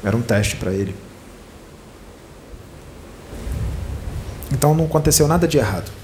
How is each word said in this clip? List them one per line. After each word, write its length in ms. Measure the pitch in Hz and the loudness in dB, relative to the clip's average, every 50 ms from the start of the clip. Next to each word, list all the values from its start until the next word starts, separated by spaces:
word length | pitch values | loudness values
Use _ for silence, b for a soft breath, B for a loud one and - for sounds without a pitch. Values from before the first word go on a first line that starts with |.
| - | 0
Era 120 | 101 98 | 0 0
um 60 | 120 | 0
teste 340 | 117 - 110 101 104 101 - | 2 2 2 2 2 0 -2
para 160 | - - 92 | -4 -4 -2
ele. 220 | 95 98 98 95 95 - - - - - - - - - - - - - - - - - - - - - - - - - - - - - - - - - - - - - - - - - - - - - - - - - - - - - - - - - - - - - - - - - - - - - - - | -2 -2 -2 -4 -6 -10 -14 -20 -20 -20 -20 -20 -20 -20 -20 -20 -20 -20 -20 -20 -20 -20 -20 -20 -20 -20 -20 -20 -20 -20 -20 -20 -20 -20 -20 -20 -20 -18 -18 -20 -20 -20 -20 -20 -20 -18 -18 -18 -18 -18 -16 -14 -12 -10 -6 -6 -4 -2 -2 -4 -4 -6 -6 -6 -8 -8 -8 -8 -8 -8 -8 -8 -10 -10 -4 -2
Então 200 | 139 123 - 147 156 | 0 4 4 4 6
não 100 | 160 165 | 4 2
aconteceu 420 | 156 - 156 151 156 143 - 151 | 2 2 2 4 4 4 6 4
nada 220 | 147 160 175 175 160 | 4 4 4 2 4
de 100 | 151 143 | 4 4
errado. 320 | 117 98 98 - - - - - | 2 2 0 -2 -4 -8 -14 -16